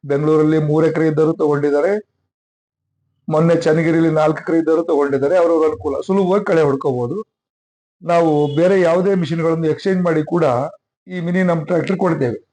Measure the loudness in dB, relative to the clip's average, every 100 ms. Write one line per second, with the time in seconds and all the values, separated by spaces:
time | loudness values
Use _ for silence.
0 | -2 -2 2 2 2 2 0 0 0 0
1 | -2 0 0 0 0 0 0 0 0 -2
2 | -6 _ _ _ _ _ _ _ _ _
3 | _ _ -4 0 2 2 2 0 0 2
4 | 2 2 0 0 -2 -2 2 0 2 0
5 | 0 0 0 2 2 2 0 -2 -6 -6
6 | -2 0 2 0 0 0 2 0 -2 -4
7 | -4 -8 -12 _ _ _ _ _ _ _
8 | 0 2 2 2 0 0 2 2 2 2
9 | 0 0 -2 -2 -2 -2 -2 -2 -2 -2
10 | 0 -2 -2 0 0 0 -4 -10 _ _
11 | -14 -8 -4 -2 0 -2 -2 -4 -2 -2
12 | -2 0 -2 -4 _